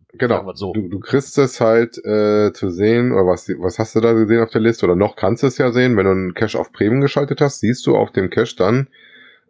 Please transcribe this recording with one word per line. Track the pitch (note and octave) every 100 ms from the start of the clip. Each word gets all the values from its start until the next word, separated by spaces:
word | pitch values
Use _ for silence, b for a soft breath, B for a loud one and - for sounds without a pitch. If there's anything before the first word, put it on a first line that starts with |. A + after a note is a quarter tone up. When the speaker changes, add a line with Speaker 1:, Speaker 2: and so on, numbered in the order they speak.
| _
Speaker 1:
Genau. | - A#2+ F#2+
Speaker 2:
Sagen | F#2+
wir | F2+
so. | F#2+
Speaker 1:
Du, | G#2+ F2+
du | F#2
kriegst | - C#3+ - -
es | C3+ -
halt, | A2+ A2+ A#2 -
äh, | G#2 G#2+ G#2 G#2 G#2
zu | - G2
sehen, | F2 G#2 A#2+ B2
oder | A2 F#2
was, | F2 -
was | - F2+ -
hast | A2+ A2
du |
da | A#2
gesehen | A2+ G#2+ A#2
auf | A2+
der | A#2
Liste? | A2+ A2+ F#2
Oder | F2
noch | G#2 -
kannst | F#2+ F#2
du | C3+
es | -
ja | B2+
sehen, | A#2+ B2+ A2
wenn | F#2+
du |
einen | F#2+ F#2
Cache | - A2+ -
auf | -
Premium | - G#2 C3
geschaltet | C#3 C#3+ C#3+ D3
hast, | C#3+ -
siehst | G#2 B2+ -
du | G#2+
auf | G#2+
dem | - F#2
Cache | - A#2+ -
dann, | F#2 B2+ C#3 b b b b b